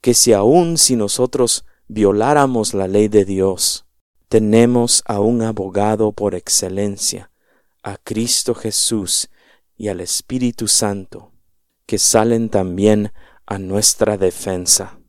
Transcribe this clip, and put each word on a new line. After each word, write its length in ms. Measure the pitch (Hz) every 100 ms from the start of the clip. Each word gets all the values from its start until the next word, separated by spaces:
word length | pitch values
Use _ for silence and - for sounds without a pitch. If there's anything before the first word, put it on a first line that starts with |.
que 140 | - 117
si 180 | -
aun 460 | 104 104 160 170 165
si 160 | - 123
nosotros 680 | 104 - 127 - 120 - - _ _
violáramos 880 | 107 101 101 117 147 139 123 107
la 140 | 101 95
ley 200 | 98 104
de 160 | 104 98
Dios, 600 | 95 95 92 - - _ _ _ _ _
tenemos 760 | 113 107 110 120 123 120 - -
a 140 | 104
un 240 | 104 120
abogado 680 | 110 104 95 95 104 107 107
por 200 | 104 104
excelencia, 960 | 90 - - 95 95 104 98 - 98 98 _ _ _ _ _
a 140 | - 101
Cristo 580 | - 110 120 - - 120
Jesús 760 | 110 - - 113 92 - - _ _ _ _ _
y 140 | 104
al 120 | 92
Espíritu 680 | 92 - - 127 123 - 113
Santo, 640 | - 107 101 95 - - _ _ _ _ _ -
que 140 | 107
salen 500 | - 113 110 117 113
también 640 | 104 92 90 104 104 104 - - _ -
a 140 | 101
nuestra 580 | 95 98 104 - 107 104
defensa. 840 | 92 - - 92 90 - 90 -